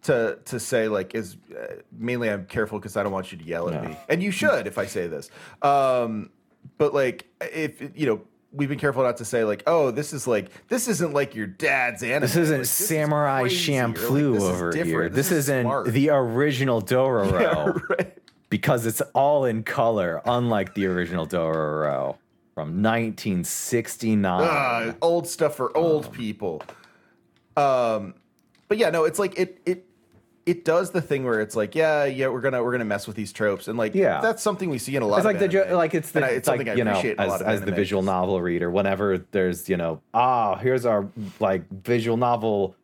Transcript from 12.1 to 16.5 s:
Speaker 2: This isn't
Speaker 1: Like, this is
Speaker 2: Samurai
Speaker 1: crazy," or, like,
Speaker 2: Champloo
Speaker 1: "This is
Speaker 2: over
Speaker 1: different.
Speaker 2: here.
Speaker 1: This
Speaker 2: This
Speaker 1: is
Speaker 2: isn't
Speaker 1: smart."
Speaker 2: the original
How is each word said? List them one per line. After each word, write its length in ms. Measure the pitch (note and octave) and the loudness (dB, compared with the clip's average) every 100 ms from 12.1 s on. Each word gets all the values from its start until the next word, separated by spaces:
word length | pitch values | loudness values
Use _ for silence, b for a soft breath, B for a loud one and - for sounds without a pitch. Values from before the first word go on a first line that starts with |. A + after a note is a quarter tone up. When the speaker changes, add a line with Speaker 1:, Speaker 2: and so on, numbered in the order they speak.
| C#3 | 0
Speaker 2:
This 140 | D3 E3+ | 2 2
isn't 180 | D#3+ D3 | 2 2
Speaker 1:
Like, 40 | |
this 180 | B2 - | 0 -2
is 80 | - | 0
Speaker 2:
Samurai 520 | D#3+ D3+ D3+ D3 C3+ | 0 2 2 2 2
Speaker 1:
crazy," 360 | B2 F3+ E3 C3+ | 0 0 0 0
or, 40 | A#2+ | 0
like, 80 | |
Speaker 2:
Champloo 380 | A2+ A#2 C#3 D3 | -2 0 2 4
Speaker 1:
"This 80 | A2 | 2
is 60 | F#2+ | 2
Speaker 2:
over 220 | F2+ E2+ | 0 0
Speaker 1:
different. 160 | E2+ E3+ | -2 0
Speaker 2:
here. 200 | D#2+ - | 0 0
Speaker 1:
This 200 | B2 D3+ | 0 2
Speaker 2:
This 100 | E3+ | 2
Speaker 1:
is 0 | C3+ | 2
Speaker 2:
isn't 120 | C3+ | 0
Speaker 1:
smart." 240 | B2 C3+ A#2+ | 0 0 0
Speaker 2:
the 180 | A#2 D3 | 2 4
original 720 | C#3+ A#2+ A#2 D3 | 4 2 2 2